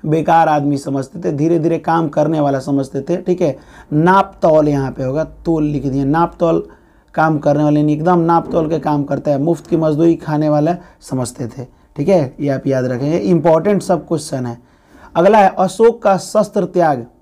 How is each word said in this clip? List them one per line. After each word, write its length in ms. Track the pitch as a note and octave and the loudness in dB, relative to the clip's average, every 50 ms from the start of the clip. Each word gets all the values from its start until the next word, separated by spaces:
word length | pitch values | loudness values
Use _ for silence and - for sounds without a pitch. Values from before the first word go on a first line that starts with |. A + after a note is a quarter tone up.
| - | 0
बेकार 420 | D#3 D3+ E3 D3+ E3+ E3 E3 D#3+ | 0 0 0 2 4 4 4 4
आदमी 300 | D#3 D3+ D3+ C#3+ C#3+ C#3+ | 4 2 2 2 0 -2
समझते 420 | C3+ - C3 C3+ C#3 C3 - - E3+ | -2 -4 -4 -4 -4 -6 -6 -12 -6
थे, 120 | E3+ F3+ | -6 -4
धीरे 280 | D#3 C#3 D3+ E3 E3+ E3+ | -2 0 0 2 2 2
धीरे 180 | D3+ E3 E3 | 2 0 -2
काम 300 | D3+ - F3 E3 E3 E3 | -2 -2 -2 0 0 0
करने 320 | D3+ - D#3 D3+ D3+ E3 D#3 | -2 0 0 0 0 0 0
वाला 200 | D3 C#3+ C#3 C3+ | 0 0 0 -2
समझते 420 | B2 D3+ C#3 C#3 C3+ C3+ - C#3 | -2 -2 -2 -2 -2 -4 -6 -8
थे, 160 | C#3 - E3+ | -4 -4 -4
ठीक 240 | F#3 F#3+ F#3 F3+ F3+ | -4 -2 -4 -2 0
है। 160 | F#3 D3+ B2+ - - - - - - _ D3 | 0 -2 -2 -6 -14 -20 -20 -20 -12 _ 0
नाप 460 | D3+ D#3+ F3 F#3+ G3 F#3+ - - - | 2 2 4 4 4 2 0 -4 0
तौल 260 | - E3+ D#3 D#3 D3+ | 2 4 4 4 4
यहाँ 240 | D3 C#3+ C#3 C3+ C3 | 2 0 -2 -2 -4
पे 120 | - - C3+ | -6 -6 -6
होगा, 200 | B2+ C3+ D#3 D#3 | -4 -2 -4 -4
तोल 400 | D3+ - - - E3+ E3 D#3 D3+ | -6 -8 -10 -4 -2 -2 0 0
लिख 220 | D3 D3 C#3+ B2+ | -2 -2 -2 -4
दिए, 200 | C#3 C3+ C#3 C#3 | -2 -2 -2 0
नाप 300 | C3+ D3+ E3 E3+ E3+ - - | 0 2 0 0 0 -2 -2
तौल 280 | F3 E3+ E3 E3 - - - _ _ _ _ _ _ _ - | 0 0 0 -2 -4 -6 -20 _ _ _ _ _ _ _ -2
काम 240 | - D#3 D#3+ D#3+ D3 | 0 0 0 0 0
करने 240 | D3 D3 D3 D3 D3+ | 0 0 0 2 2
वाले, 160 | D3 D3 D3+ | 2 2 2
यानी 140 | D3+ D3+ D3+ | 2 0 0
एकदम 260 | D3+ D#3 F3 F3+ E3+ | 0 0 2 2 2
नाप 320 | E3 E3 E3+ E3 E3 - | 2 2 0 0 0 0
तौल 180 | - E3+ D#3+ D3+ | -2 -2 -2 0
के 100 | E3 D#3 | -4 -4
काम 240 | - D3+ D3+ C#3+ C#3 | -2 -2 -2 -2 -2
करता 280 | C#3+ C#3+ C3+ - D3+ | -2 -4 -4 -2 -2
है, 100 | C#3+ C3+ | -2 0
मुफ्त 260 | C3+ E3 E3+ - - | 0 -2 -2 -4 -4
की 100 | - F3 | -4 -2
मजदूरी 380 | E3 E3 D#3 D3+ C#3+ E3 E3 E3 | 0 0 0 0 2 2 2 2
खाने 340 | D#3+ - - D#3 D3+ D3+ D3+ | 0 -4 -4 -2 0 0 0
वाला 260 | D3+ D3 D3 E3 F3 F3 - - _ _ | 0 0 0 0 -2 -4 -8 -20 _ _
समझते 460 | - - C#3 B2+ B2 A#2+ - - C3 | -12 -8 -6 -6 -6 -6 -8 -10 -12
थे, 180 | G#2+ - C3+ A#2+ - _ _ _ _ _ | -10 -10 -14 -16 -16 _ _ _ _ _
ठीक 100 | - C#3 | -4 0
है, 280 | F3+ G3 F3 C#3+ B2+ - - | 2 2 2 2 -2 -6 -6
ये 100 | C#3+ C#3 | -4 -4
आप 180 | C3+ B2+ - | -4 -2 -2
याद 180 | C#3 C3 C3 B2+ | -2 -2 0 0
रखेंगे, 320 | B2+ B2+ A#2+ C3+ D3 D#3+ | -2 -4 -4 -2 -2 -2
इंपॉर्टेंट 640 | F3 - F#3+ F3+ E3 D3 E3+ D#3+ D#3+ D#3+ G#3 G3+ F#3 | -2 0 2 0 2 4 4 2 4 2 0 0 0
सब 260 | - - F3+ D#3 - | 0 -2 -2 -2 -2
क्वेश्चन 380 | - E3 D#3 D3+ - D3 C3 B2 | -4 -6 -6 -6 -8 -8 -6 -6
है। 120 | A#2+ A#2 - _ _ _ _ _ _ _ - - - - | -8 -10 -12 _ _ _ _ _ _ _ -20 -20 -6 -2
अगला 220 | E3 E3+ G3 A3 | 2 2 4 4
है 180 | A3 G3 F#3 F#3+ - | 6 4 2 2 0
अशोक 420 | F#3 F#3 - - A3+ A#3 A3+ A#3 | -2 -2 2 4 4 4 4 2
का 160 | - G#3 G3 | 0 0 0
शस्त्र 480 | F#3 - - - G#3+ G#3 G#3 - G#3 F#3 | 0 -2 -4 -2 -2 -2 0 -2 -4 -4
त्याग 400 | F3+ - F3+ E3+ D#3 C#3+ B2 A2+ - _ _ | -2 0 0 0 2 0 -2 -6 -14 _ _